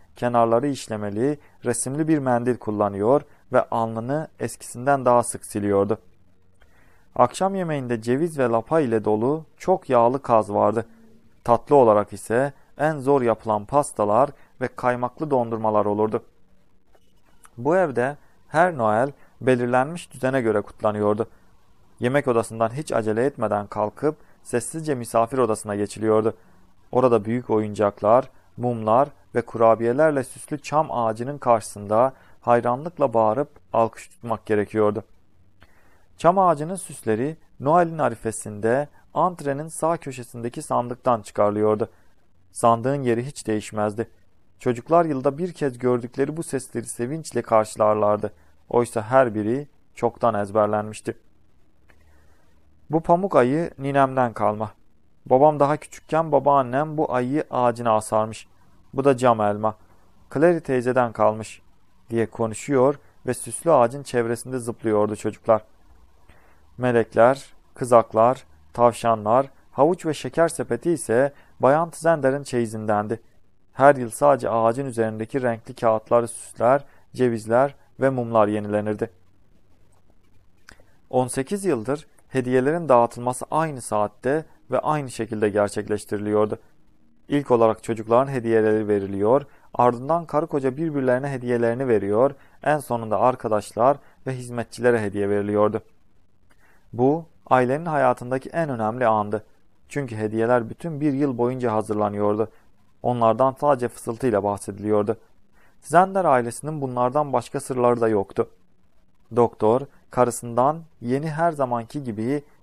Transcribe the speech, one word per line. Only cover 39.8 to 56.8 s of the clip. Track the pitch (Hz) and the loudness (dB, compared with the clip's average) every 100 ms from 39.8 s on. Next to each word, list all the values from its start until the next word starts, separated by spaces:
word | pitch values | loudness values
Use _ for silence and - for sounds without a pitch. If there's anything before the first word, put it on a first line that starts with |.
| 160 170 | -2 -2
köşesindeki | - 127 120 120 117 - | -6 -12 -14 -10 -10 -10
sandıktan | - 123 120 123 127 117 | -4 -4 -4 -4 -2 -2
çıkarılıyordu. | - - 104 104 107 107 110 _ - _ _ _ _ | -2 0 0 2 2 2 -2 _ -20 _ _ _ _
Sandığın | - 117 117 120 143 | -2 2 2 0 -2
yeri | 123 117 131 | 0 -2 -2
hiç | - - | -10 -4
değişmezdi. | 107 - 107 107 104 - - _ _ _ _ | -4 -4 -4 -4 -2 -8 -10 _ _ _ _
Çocuklar | 123 120 - 165 170 | -4 -4 2 2 2
yılda | 135 139 139 | 0 -2 -2
bir | 180 | -8
kez | 165 143 120 | -4 -6 -2
gördükleri | 123 123 120 - 143 160 | 0 0 -2 -4 -4 -4
bu | |
sesleri | 165 135 - 127 113 | -6 -8 -6 -10 -10
sevinçle | - 120 160 151 117 | -8 -6 -8 -6 -6
karşılarlardı. | - 110 107 - 107 107 104 104 104 - - - - | 2 2 2 0 2 2 2 0 -2 -10 -20 -20 -2
Oysa | 120 120 113 | 0 0 -4
her | 107 131 127 104 | 2 4 4 0
biri | 104 131 147 _ _ - | -2 -4 -6 _ _ -4
çoktan | 120 - 120 | -4 0 -2
ezberlenmişti. | 107 101 107 104 107 107 110 - - _ _ _ _ _ _ _ - _ _ _ - _ _ _ _ - | 0 -2 0 2 0 -4 -10 -10 -12 _ _ _ _ _ _ _ -20 _ _ _ -20 _ _ _ _ -4
"Bu | 156 | -4
pamuk | 165 175 196 147 | 2 0 4 2
ayı | 123 147 170 - | 4 2 -4 -6
ninemden | 135 139 135 131 123 | -4 0 2 2 -2
kalma. | 110 104 107 110 - - _ _ _ - | 0 -2 -2 -6 -12 -20 _ _ _ 2
Babam | 127 151 147 | 6 6 4
daha | 143 151 | 2 0
küçükken | - - - 156 165 | -6 -20 -4 -2 2
babaannem | 143 143 143 123 131 | 2 4 2 2 -2